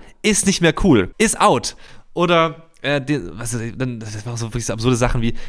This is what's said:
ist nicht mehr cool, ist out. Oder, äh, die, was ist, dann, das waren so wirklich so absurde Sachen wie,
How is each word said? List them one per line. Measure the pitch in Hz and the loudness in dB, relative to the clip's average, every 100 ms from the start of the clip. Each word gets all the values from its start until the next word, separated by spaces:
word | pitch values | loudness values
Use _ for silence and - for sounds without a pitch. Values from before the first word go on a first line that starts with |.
| - - | -8 -4
ist | 208 208 190 | 0 2 2
nicht | 170 | 2
mehr | 165 151 | 2 4
cool, | 190 120 90 - | 4 4 4 0
ist | 214 - | 0 2
out. | 202 131 - - - - - | 2 2 -2 -12 -20 -20 -10
Oder, | - 175 170 165 151 - _ | -2 2 2 2 -2 -20 _
äh, | 139 143 | -4 -2
die, | 131 147 85 | -2 -4 -4
was | 87 110 | -10 -6
ist, | 117 113 101 | -6 -6 -6
dann, | 131 117 | -6 -6
das | 110 104 110 | -10 -12 -10
waren | 117 | -8
so | 113 | -6
wirklich | 123 117 | -6 -6
so | |
absurde | 110 120 120 | -2 0 2
Sachen | 120 113 | 2 2
wie, | 117 117 | 0 -2